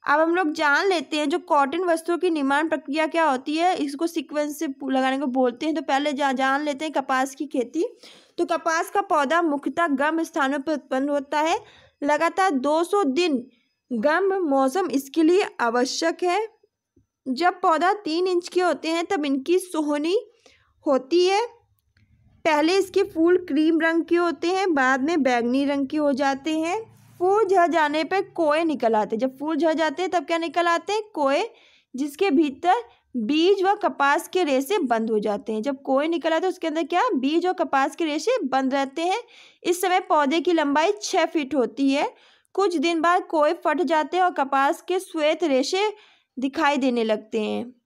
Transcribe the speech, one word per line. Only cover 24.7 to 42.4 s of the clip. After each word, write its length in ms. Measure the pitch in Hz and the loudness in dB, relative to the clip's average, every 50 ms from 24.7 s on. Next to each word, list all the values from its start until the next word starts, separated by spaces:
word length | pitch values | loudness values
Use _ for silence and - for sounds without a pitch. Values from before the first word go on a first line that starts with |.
| 330 | 2
बाद 280 | 277 262 254 262 269 254 | 2 2 2 2 2 0
में 200 | 302 339 339 269 | 0 0 2 2
बैंगनी 420 | 254 247 240 233 240 247 269 285 | 2 2 2 0 0 0 0 0
रंग 220 | 277 285 285 277 | 0 0 -2 -2
के 100 | 262 302 | -2 -2
हो 160 | 302 302 285 285 | 0 0 0 0
जाते 460 | 247 285 269 269 269 269 320 311 320 | 2 0 -2 -2 -2 -4 -4 -2 -2
हैं। 340 | 320 330 359 427 453 - - _ - - - - | -2 -2 -4 -4 -6 -10 -18 _ -20 -20 -8 -2
फूल 260 | 349 370 392 415 453 | 0 2 4 2 2
झड़ 220 | 381 370 381 339 | 4 4 4 4
जाने 380 | 349 285 339 311 294 285 311 320 | 4 2 2 0 2 0 -2 -2
पर 180 | - 370 392 392 | -2 -2 -4 -4
कोए 420 | 392 - - 339 302 294 311 339 | -4 -4 -2 0 2 2 2 2
निकल 300 | 330 302 233 - 226 226 | 0 -2 0 0 0 2
आते 220 | 214 214 - 220 | 2 0 0 -2
हैं। 40 | 220 | -2
जब 180 | 233 262 262 262 | -2 -4 -4 -6
फूल 180 | 277 302 330 | -6 -4 -2
झड़ 160 | 294 311 320 320 | 0 0 0 2
जाते 300 | 311 320 311 277 311 359 | 2 0 -2 -2 -2 -4
हैं 80 | 370 | -2
तब 140 | 381 349 - | -2 -2 -2
क्या 140 | - 339 330 | -2 -4 -2
निकल 280 | 330 339 - 349 339 | -2 -4 -2 0 0
आते 260 | 349 339 339 330 330 403 | 2 0 -2 -2 -2 -4
हैं? 100 | 440 427 415 _ | -4 -4 -6 _
कोए, 360 | 320 294 269 277 302 403 466 - - _ _ _ _ _ _ _ | -2 0 0 2 0 -2 -4 -8 -16 _ _ _ _ _ _ _
जिसके 340 | 247 277 302 285 - 381 403 | -6 -6 -6 -2 -2 0 2
भीतर 440 | 277 285 330 294 262 - - 349 370 480 466 - - _ _ _ _ | 4 2 2 2 0 -4 0 2 2 2 0 -8 -20 _ _ _ _
बीज 460 | 247 220 208 285 311 330 359 403 392 359 | -8 -4 -2 0 2 4 4 4 4 4
व 120 | 381 403 | 0 0
कपास 540 | 415 403 330 262 - 277 277 285 339 320 - | 2 0 -4 -2 0 2 2 2 0 -2 -2
के 160 | - 370 359 | -2 -2 0
रेशे 340 | 302 269 262 269 269 392 427 | 2 2 0 0 0 -2 -2
बंद 320 | 330 240 240 226 220 220 | 0 0 0 0 0 0
हो 80 | 220 214 | -2 0
जाते 340 | 202 220 202 208 - - 220 | 0 -2 -4 -4 -4 -6 -6
हैं। 100 | 220 214 | -4 -4
जब 200 | 277 277 269 - | -4 -6 -6 -4
कोए 260 | - 269 269 294 330 | 0 0 0 2 0
निकल 240 | 339 339 269 330 320 | -2 -2 -2 0 0
आते 140 | 320 311 | 0 0
हैं 60 | 381 349 | -2 -4
उसके 140 | - - | -2 -6
अंदर 160 | 330 302 311 339 | -4 -2 -2 -4
क्या, 200 | - - 349 427 508 415 | 0 0 0 0 2 0
बीज 320 | 277 233 269 302 339 330 | 0 -2 0 0 0 0
और 60 | 359 370 | 0 0
कपास 440 | 370 339 277 - 269 269 294 294 | 0 -2 0 0 0 0 0 -2
के 80 | - 339 | -4 -4
रेशे 400 | 311 294 311 302 - 508 508 370 | -2 -2 -2 -2 0 0 0 -2
बंद 300 | 262 247 262 269 262 247 | 0 -2 0 0 0 0
रहते 280 | 277 277 262 269 330 330 | 0 -2 -2 -4 -4 -2
हैं। 200 | 349 381 453 480 - - - - - _ _ - | -2 -2 -2 -4 -10 -20 -20 -20 -20 _ _ -2
इस 160 | - 359 349 | -2 -2 0
समय 200 | 392 370 359 370 | 0 2 2 0
पौधे 400 | 370 381 359 311 294 277 285 330 | 2 2 2 2 2 2 2 0
की 120 | - 359 349 | 2 2 2
लंबाई 400 | 320 302 285 285 302 311 381 415 415 - | 2 2 2 2 2 2 2 0 -2 -4
छः 240 | - - 381 320 | -2 0 0 0
फीट 280 | 330 339 330 294 254 - | 0 0 -4 -4 -2 0
होती 380 | 285 240 220 - - 277 269 269 | 0 0 0 -2 0 0 2 2
है। 220 | 277 320 - - _ _ - _ _ | 2 0 -2 -4 _ _ -20 _ _